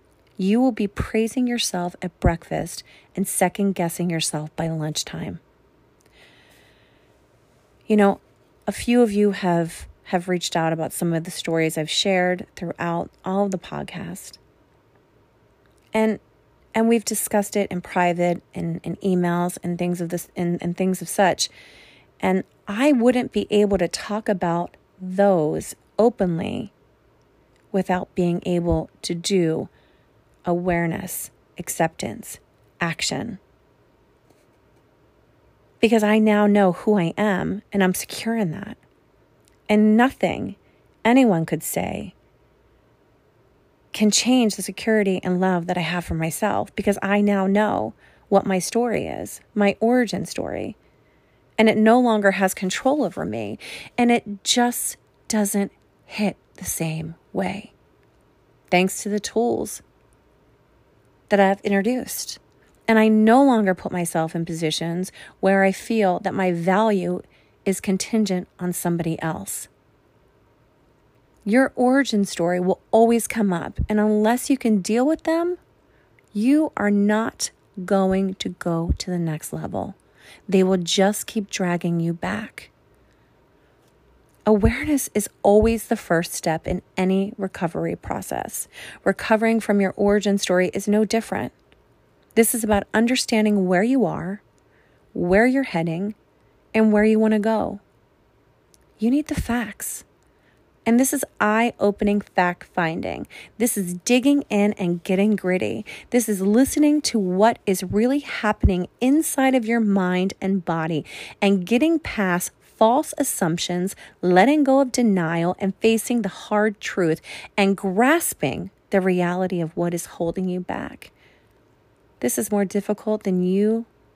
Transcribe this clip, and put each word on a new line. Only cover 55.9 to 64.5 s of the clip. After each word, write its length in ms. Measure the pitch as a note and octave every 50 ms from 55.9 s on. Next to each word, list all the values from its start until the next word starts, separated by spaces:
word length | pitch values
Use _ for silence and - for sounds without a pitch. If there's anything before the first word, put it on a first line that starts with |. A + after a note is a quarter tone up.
| _ _ _
hit 300 | - - - G#3 F#3+ - - _ _ _
the 80 | - F#3
same 500 | - - - E3 D#3+ D#3+ D#3+ D#3+ E3 E3 - _ _
way, 400 | - F#3+ F#3+ F#3 G3+ G#3 - - _ _ _ _ _ _ _ _ _ _ _ _ _ _ _ _ _ _ _ _
thanks 320 | F3+ F3+ F#3+ F#3 - -
to 60 | - G3+
the 120 | G#3 G#3
tools 640 | - - - A3 A#3+ A#3+ - - A3 G#3+ - - - _ _ _ _ _ _ _ _ _ _ _ _ _ _ _ _ _ _ _ _ _ _ _ _ _ _ _ _ -
that 100 | G#3 G3
I've 220 | G3 F#3+ G3 -
introduced. 800 | - - G3+ G3 F#3+ A#3 B3+ B3 - - - - - - - - _ _ _ _ _ _ _ _ _ -
And 100 | A3+ A3
I 80 | A3
no 380 | A3 A3 G#3+ G#3+ A3 A#3 C4 C#4+
longer 280 | C4+ A#3+ A3 G3+ F#3+
put 200 | F3+ - - -
myself 420 | F#3 F3+ E3+ - - E3 D#3+ D#3+ -
in 100 | E3 E3
positions 680 | F3